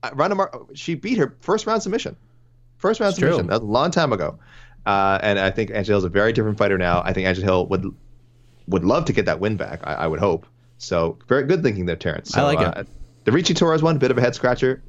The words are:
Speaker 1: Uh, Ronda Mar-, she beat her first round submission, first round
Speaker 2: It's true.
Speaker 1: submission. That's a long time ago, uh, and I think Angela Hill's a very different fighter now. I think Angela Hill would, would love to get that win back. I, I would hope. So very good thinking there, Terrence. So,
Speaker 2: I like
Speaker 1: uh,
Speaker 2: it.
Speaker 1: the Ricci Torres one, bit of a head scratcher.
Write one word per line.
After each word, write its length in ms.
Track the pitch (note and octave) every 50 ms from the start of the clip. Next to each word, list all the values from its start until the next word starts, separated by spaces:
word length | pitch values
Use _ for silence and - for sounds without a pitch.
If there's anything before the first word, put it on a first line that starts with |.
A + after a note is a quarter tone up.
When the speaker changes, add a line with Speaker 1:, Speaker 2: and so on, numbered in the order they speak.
| -
Speaker 1:
Uh, 80 | A#2+ -
Ronda 220 | C3+ D3+ F#3 G#3
Mar-, 160 | F#3+ G3 F#3+ - B2+ - - -
she 220 | D3 - - E3+
beat 240 | D3 - G#3 B3+ A3
her 180 | D3+ C3 - -
first 260 | - - G3 A3 G#3
round 160 | A3 A3 A3+ -
submission, 340 | G3 F#3 B3 - - - - _ _ _ - _ _ _ - _ - _
first 240 | _ - F#3 A3 A3
round 100 | A#3 G3+
Speaker 2:
It's 80 | F#3+ -
true. 140 | F3+ C#3 F3
Speaker 1:
submission. 160 | D3 F2 E2+
That's 120 | G2 A#2
a 60 | A#2
long 240 | G#2 G#2+ B2 C#3+ F3+
time 220 | E3+ F3+ E3 C#3 A#2
ago, 240 | G2 D#2+ D2+ - - - - - - - - - - -
uh, 320 | G2+ G2+ G2 G2 G2 G2 F#2+ -
and 160 | G#2+ G2+ G2+
I 120 | F#2+ G2
think 200 | F#2+ - A2 F#2 G#2
Angela 240 | G#2+ G2 G2+ G#2
Hill's 80 | G2+ F#2
a 40 | F2+
very 240 | E2 G2 G2+ A2+ A2
different 240 | A#2 A2 G#2+ G#2
fighter 220 | G#2 G#2+ G2+ G2 F#2
now. 240 | F#2 F2 F2 F2+ -
I 80 | F2 F#2
think 140 | F#2 F#2
Angela 180 | F#2 F#2 F#2 F#2+
Hill 220 | G2 F#2 F#2 F2+
would, 280 | - F#2+ F#2 F#2 G2 - - - - - - _ _ _ _ _ - _ - - -
would 160 | F#2 F#2 E2+
love 220 | F#2 A#2+ D#3+ E3
to 60 | E3 C#3+
get 140 | A#2 G2+
that 140 | F2+ D#2+ D#2
win 160 | F#2 G#2+ A2 F#2
back. 220 | - - - E2+ -
I, 100 | - D2+
I 120 | - D#2+
would 140 | E2 D#2+ D2+
hope. 260 | F2+ G2+ E2 D#2+ - - _ _ _ _ _ -
So 380 | - - F#2+ E2+ A#2 B2 - - -
very 160 | - B2 C#3 C#3+
good 220 | C3+ F3+ F#3 D#3+
thinking 220 | C3 G#2+ G2 F#2
there, 100 | F2 E2
Terrence. 340 | D#2+ - F2+ D#2 D#2+ - -
So, 100 | - -
Speaker 2:
I 40 | C#3
like 160 | C#3+ D3 D#3
Speaker 1:
uh, 200 | E2 F2 - - G#2
Speaker 2:
it. 60 | - - - - - _ _ _
Speaker 1:
the 80 | - A2
Ricci 200 | D#3+ F#3 - F3
Torres 300 | E3 F3+ E3+ D#3+ D#3+ D3+
one, 160 | E3 D#3+ C#3+
bit 140 | C3+ B2+ B2+
of 60 | B2
a 20 |
head 160 | B2 B2 B2
scratcher. 440 | - - B2+ B2 A#2+ - B2+ C3 C3 -